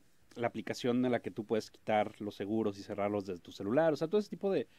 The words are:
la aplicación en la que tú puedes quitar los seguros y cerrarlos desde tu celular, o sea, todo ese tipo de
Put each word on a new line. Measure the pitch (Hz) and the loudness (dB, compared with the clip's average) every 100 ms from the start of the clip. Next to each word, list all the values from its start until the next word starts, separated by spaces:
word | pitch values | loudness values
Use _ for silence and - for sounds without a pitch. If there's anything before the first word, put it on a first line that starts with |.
| - - - - | -14 -20 -16 -4
la | 117 | -4
aplicación | 113 - 113 123 123 | -4 -6 -2 0 2
en | 127 | 2
la | 117 | 0
que | 107 | -2
tú | 113 | -6
puedes | 104 110 - | 0 0 -2
quitar | - - 107 104 - | -6 2 2 2 -2
los | 104 | -8
seguros | - 101 110 107 98 | -6 -2 0 0 -2
y | |
cerrarlos | 95 101 101 104 98 | -6 -2 0 0 -2
desde | 87 | -6
tu | - | -10
celular, | - 101 139 165 | -8 0 4 4
o | 139 | 2
sea, | 160 | 2
todo | 214 | 0
ese | 208 | 0
tipo | - 196 | -4 0
de | 165 - | 0 -2